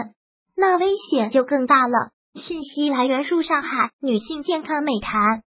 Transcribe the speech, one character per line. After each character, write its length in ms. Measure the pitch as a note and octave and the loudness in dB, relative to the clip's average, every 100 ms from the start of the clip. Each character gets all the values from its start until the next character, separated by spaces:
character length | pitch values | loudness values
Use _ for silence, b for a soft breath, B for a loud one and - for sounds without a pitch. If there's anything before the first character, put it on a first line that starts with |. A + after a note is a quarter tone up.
| A3 _ _ _ _ - | -2 _ _ _ _ 0
那 200 | F#4+ F4+ | 2 4
危 140 | F#4+ G4 - | 2 0 0
险 200 | C4+ A3 | 0 2
就 120 | C4+ | 2
更 220 | B3+ C#4+ B3+ | 2 0 4
大 200 | C4+ B3 | 4 4
了。 220 | A#3 - _ _ | 0 -2 _ _
信 280 | - - E4 | -14 -10 -10
息 260 | C#4 D4 D4 | -8 -2 0
来 180 | C4 B3+ | 2 2
源： 180 | C4 | 0
树 180 | C#4+ E4+ | 0 0
上 200 | D#4 D4+ | 0 -2
海 280 | - B3+ A3+ - | -2 -2 -2 -2
女 180 | C4+ A3 | -2 0
性 240 | A3 D#4 | -2 -8
健 200 | C#4+ D#4+ | -4 -4
康 200 | D4+ D4+ | -2 -2
美 80 | D4 G#3+ | 0 -2
谈。 420 | - A3 G#3 A3 _ | -2 0 2 0 _